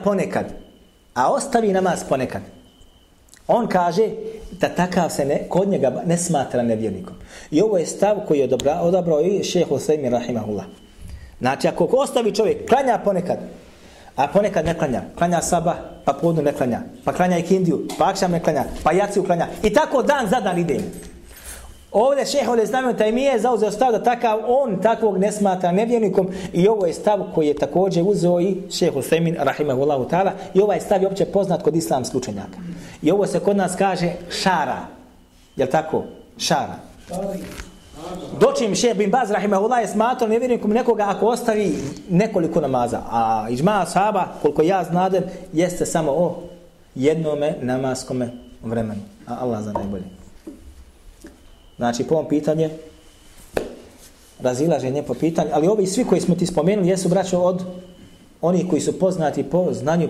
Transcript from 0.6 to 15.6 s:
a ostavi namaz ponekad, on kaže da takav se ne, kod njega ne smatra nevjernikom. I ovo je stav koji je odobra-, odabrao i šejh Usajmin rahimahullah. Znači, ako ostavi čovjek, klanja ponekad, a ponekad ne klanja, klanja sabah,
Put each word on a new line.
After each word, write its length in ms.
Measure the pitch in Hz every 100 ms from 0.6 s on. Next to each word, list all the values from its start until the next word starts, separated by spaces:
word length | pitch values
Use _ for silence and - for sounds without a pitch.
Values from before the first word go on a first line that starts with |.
| - - - _ _
a 180 | - 160
ostavi 400 | 277 - 233 214
namaz 320 | 185 185 147 -
ponekad, 340 | 131 123 98 - - - - - _ _ _ _ - -
on 200 | 214 202
kaže 420 | 185 175 170 220 - - - - 180
da 80 | 147
takav 420 | - 180 180 156
se 140 | -
ne, 220 | 139 160 -
kod 200 | 170 196
njega 340 | 160 127 - 170
ne 120 | 170
smatra 440 | - 147 - 123
nevjernikom. 540 | 117 110 110 95 - - - - -
I 120 | 151
ovo 160 | 220 185
je 80 | 151
stav 300 | - 196 202 -
koji 100 | 147
je 100 | 123
odobra-, 320 | 127 139 170
odabrao 400 | 170 185 170 147
i 240 | 180 196
šejh 260 | - 175 -
Usajmin 420 | 131 - 151 127
rahimahullah. 520 | 120 131 117 107 101 90 - - - - - - -
Znači, 280 | 127 139 170
ako 160 | -
ostavi 500 | 170 254 277 254 220
čovjek, 340 | 208 202 147 -
klanja 320 | 254 262 196
ponekad, 340 | 202 185 156 117 - - - - - - - -
a 120 | 139
ponekad 380 | 196 208 175 160
ne 120 | 165
klanja, 240 | 147 107 - -
klanja 240 | 175 165
sabah, 340 | - 175